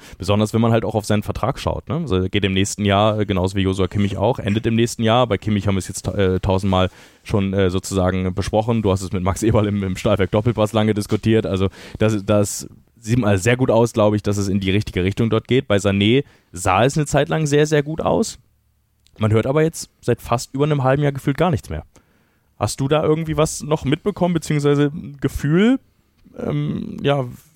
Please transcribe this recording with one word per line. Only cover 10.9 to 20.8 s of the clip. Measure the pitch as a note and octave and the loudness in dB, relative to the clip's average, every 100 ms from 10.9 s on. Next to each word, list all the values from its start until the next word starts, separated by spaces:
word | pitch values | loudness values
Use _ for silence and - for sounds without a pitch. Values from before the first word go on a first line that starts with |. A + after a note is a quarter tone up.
diskutiert. | G#2 G2+ A2 A2+ A2 F#2 | 0 -2 -2 2 2 2
Also | F#2+ F#2+ - - - | 0 -2 -4 -12 -2
das, | A2 G#2+ | 0 0
das | G2+ G#2 G2+ - - - _ _ | 2 2 2 -4 -12 -18 _ _
sieht | A2+ A#2+ | -4 0
mal | G#2 G2+ | 2 2
sehr | G2 B2 | 2 2
gut | B2+ | 2
aus, | A2+ A#2 | 4 2
glaube | A2+ G#2+ G#2+ | 4 2 2
ich, | |
dass | G#2 G2+ | 0 -2
es | G2+ | 0
in | G2+ | -2
die | F#2+ | 0
richtige | F#2+ - - | 0 0 -2
Richtung | F2+ G2+ A2+ | -2 0 0
dort | A2 - | 0 0
geht. | B2 - | 0 2
Bei | G2+ | 0
Sané | G2 G2 G2+ C3 - _ _ | 2 2 4 2 0 _ _
sah | F2+ F#2 F#2 | -6 0 2
es | B2+ D#3+ | 2 0
eine | C#3+ | 0
Zeit | C#3+ C#3+ | 0 0
lang | D#3+ D3+ | -2 0
sehr, | C#3+ D3+ | 2 2
sehr | D3+ | 0
gut | D3 D#3+ | -2 -4
aus. | - E3+ A3+ - _ _ _ _ _ _ _ - | 0 0 -2 -6 _ _ _ _ _ _ _ -4
Man | G#2+ | 0
hört | A2 B2+ | 2 2
aber | D3 | 2
jetzt | D#3 - - _ | 0 -2 -14 _
seit | - A#2+ | -2 -2
fast | - - - | -2 -4 -4
über | C3+ | -2
einem | D3 D3 | 0 0